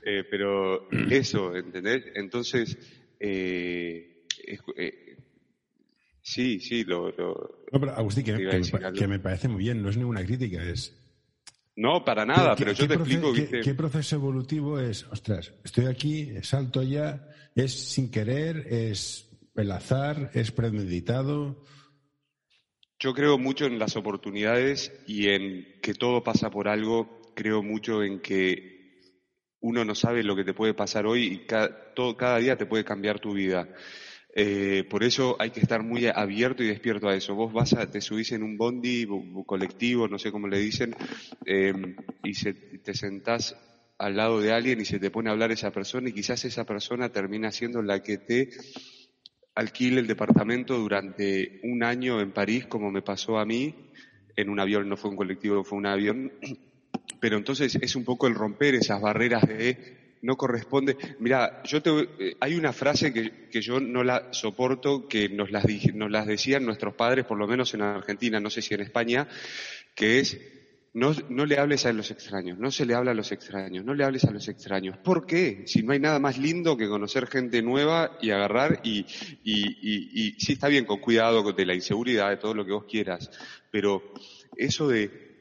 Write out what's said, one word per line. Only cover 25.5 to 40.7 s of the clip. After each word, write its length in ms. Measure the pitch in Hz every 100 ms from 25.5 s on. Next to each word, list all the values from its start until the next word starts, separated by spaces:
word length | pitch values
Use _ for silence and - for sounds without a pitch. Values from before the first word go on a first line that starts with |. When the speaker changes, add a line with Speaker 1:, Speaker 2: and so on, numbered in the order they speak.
| 92 - -
Speaker 1:
que 140 | -
todo 300 | 101 123 123
pasa 260 | 117 110 110
por 160 | 101 101
algo. 540 | 107 110 117 110 - - -
Creo 260 | 107 107
mucho 400 | 104 110 113 107
en 160 | 101 95
que 800 | - 98 92 90 92 - - _ _ _ _ _ _ _
uno 240 | 117 120
no 100 | 107
sabe 300 | 104 117 120
lo 100 | 104
que 80 | 98
te 100 | 95
puede 220 | 92 110
pasar 320 | 107 101 110 107
hoy 160 | 120 110
y 200 | 95 -
ca-, 480 | 110 107 - -
todo, 220 | - 123 117
cada 220 | 127 120
día 180 | 123 127
te 80 | 95
puede 160 | 110
cambiar 360 | 107 104 104 104
tu 140 | 110
vida. 340 | 101 95 90 85 - - - - - _
Eh, 480 | - 104 101 98 98 95
por 140 | 104
eso 320 | 120 120 127 123
hay 120 | 113
que 100 | 113
estar 240 | - 113
muy 220 | 113 120 117
abierto 580 | - 101 104 127 -
y 20 | 113
despierto 420 | 104 120 104 101
a 60 |
eso. 220 | 95 - 101
Vos 160 | 113
vas 200 | 110 123
a, 140 | 123 101
te 120 | 104
subís 320 | - 107 113
en 100 | 113
un 160 | 107 107
bondi, 460 | 117 123 123 120 110
bu-, 240 | 98 90
bu-, 140 | 95 90
colectivo, 600 | 98 92 - 120 120 110
no 100 | 98
sé 140 | 110
cómo 160 | 104 101
le 100 | 98
dicen, 380 | 107